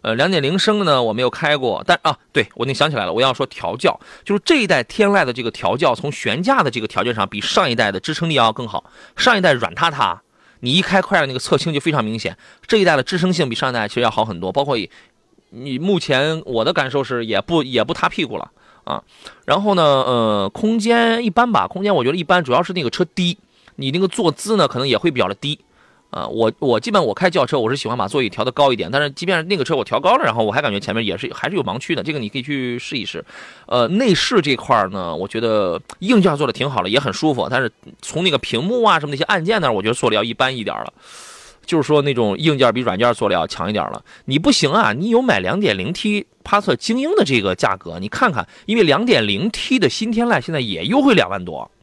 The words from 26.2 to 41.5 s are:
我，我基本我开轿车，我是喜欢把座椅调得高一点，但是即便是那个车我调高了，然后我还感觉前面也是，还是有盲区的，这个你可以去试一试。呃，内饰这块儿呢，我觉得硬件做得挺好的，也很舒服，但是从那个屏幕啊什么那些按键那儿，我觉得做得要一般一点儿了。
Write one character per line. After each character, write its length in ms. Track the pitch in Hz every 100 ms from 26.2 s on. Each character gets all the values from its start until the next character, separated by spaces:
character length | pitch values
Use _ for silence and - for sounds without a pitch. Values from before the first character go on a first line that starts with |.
| 57
我， 240 | 110 113 -
我 220 | 143 110
基 100 | 226
本 160 | 208 135
我 80 |
开 160 | - 180
轿 160 | 165 127
车， 140 | 143
我 100 | 110
是 60 | 135
喜 120 | -
欢 80 | 123
把 120 | 101
座 160 | 139
椅 40 | 110
调 160 | 101
得 80 | 120
高 220 | - 139
一 20 | 113
点， 140 | 87
但 100 | 135
是 120 | 147
即 160 | 139 170
便 100 | 175
是 60 |
那 120 | 160 196
个 80 |
车 120 | 135 147
我 80 |
调 160 | 104 110
高 160 | 175 262
了， 80 | 151
然 80 |
后 100 | 113
我 80 | 107
还 80 | 120
感 120 | 143
觉 80 | 101
前 160 | - 107
面 100 | 107
也 100 | 90
是， 160 | -
还 160 | - 131
是 80 | 185
有 60 |
盲 160 | 117 117
区 160 | -
的， 80 | 147
这 100 | 101
个 60 | 151
你 100 | 107
可 120 | 139
以 20 |
去 380 | 139 139 123 120
试 180 | - 139
一 80 | 98
试。 180 | 82 - - - - -
呃， 200 | 123 117
内 260 | 196 254 175
饰 260 | - 220
这 140 | 147 127
块 200 | - 120
儿 140 | 95
呢， 260 | 98 87 80
我 120 | 98
觉 120 | 113
得 400 | 113 107 95 85 - -
硬 200 | 190 240
件 160 | 185 147
做 120 | 139
得 40 |
挺 160 | - 143
好 140 | 123
的， 80 | 92
也 100 | 120
很 140 | 135
舒 180 | 95 156
服， 160 | 123 78
但 140 | 123
是 100 | 120 _ - -
从 220 | - 156
那 80 | 185
个 80 | 139
屏 240 | - 117
幕 200 | 170 247
啊 160 | 220 165
什 60 | 147
么 60 |
那 40 | 139
些 80 | -
按 200 | 202 160
键 160 | 220
那 60 | 143
儿， 40 |
我 120 | 104
觉 40 | 104
得 60 |
做 160 | 120 123
得 60 | 104
要 80 |
一 100 | 117
般 240 | 113 131 131
一 60 |
点 120 | 101 53
儿 80 |
了。 80 | - _ - - - - -